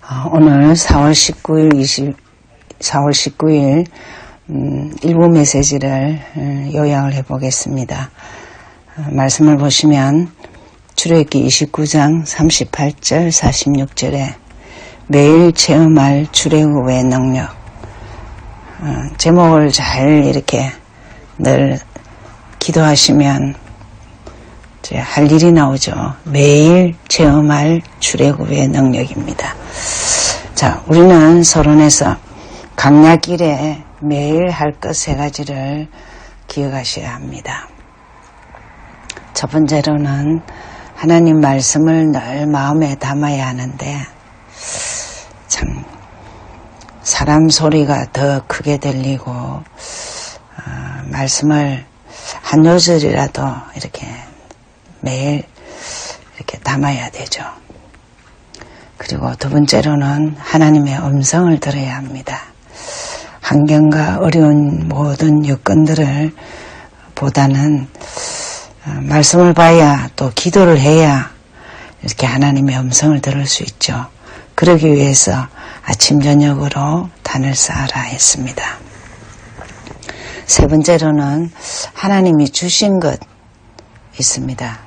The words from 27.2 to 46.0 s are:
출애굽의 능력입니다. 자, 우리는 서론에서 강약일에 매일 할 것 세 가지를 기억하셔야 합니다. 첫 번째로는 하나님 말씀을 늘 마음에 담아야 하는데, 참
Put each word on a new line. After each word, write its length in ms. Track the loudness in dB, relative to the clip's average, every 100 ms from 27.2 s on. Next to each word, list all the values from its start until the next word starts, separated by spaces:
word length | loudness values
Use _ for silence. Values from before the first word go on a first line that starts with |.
| 4 4 2 2 2 0 -4 -10
출애굽의 680 | -8 0 0 0 -4 -2 0
능력입니다. 880 | 2 2 0 -4 -8 -8 -8 -10 -12 -14 -12 -10 -8 -4 -2 -2 -6 -8
자, 300 | -4 -2 -4 2
우리는 560 | 6 8 8 6 6
서론에서 760 | 4 2 4 6 6 4 -2 -4 -12 -20 -20 -20 -16 -4
강약일에 1080 | 4 6 8 6 0 -2 0 -2 -4 -8 -14 -10
매일 480 | -4 -4 0 0 -2
할 220 | -2 -6 -4
것 140 | -8
세 220 | -6 -6 -4
가지를 720 | -6 -6 -10 -8 -8 -8 -10 -16 -20 -20 -20 -20 -12
기억하셔야 680 | -6 -6 -6 -8 -10 -10 -12
합니다. 520 | -14 -14 -12 -14 -14 -20 -20 _ _ -20 -20 -20 -20 -20 -20 -20 -20 -20 -20 -20 -14
첫 160 | -10 -4
번째로는 920 | -2 0 0 -2 -2 -2 -2 -2 -4 -6 -20 -20 -20 -20 -6
하나님 440 | 2 4 4 4
말씀을 720 | 2 0 -2 0 2 2 0
늘 340 | -2 -6 -6 -4
마음에 480 | -2 -2 -2 -2
담아야 540 | -4 -6 -4 -4 -4 -6
하는데, 580 | -8 -10 -10 -12 -12 -14 -18 -20 -20 -20 -20 -14 -12 -12 -12 -14 -18 -20 -20 -10
참 360 | -6 -6 -8 -14 -20